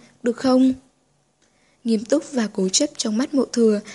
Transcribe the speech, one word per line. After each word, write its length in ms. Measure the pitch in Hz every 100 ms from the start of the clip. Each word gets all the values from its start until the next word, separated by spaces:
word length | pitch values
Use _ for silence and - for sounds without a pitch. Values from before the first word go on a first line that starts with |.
| - _
được 140 | 240 233
không?" 380 | 262 254 262 262 _ _ _ _ _ _ _ _ _ _
Nghiêm 200 | 233 220
túc 280 | 233 285 -
và 160 | 254 208
cố 160 | - 190
chấp 180 | - 294 -
trong 200 | 226 214
mắt 180 | 302
Mộ 100 | 277
Thừa 360 | - 240 220 208 -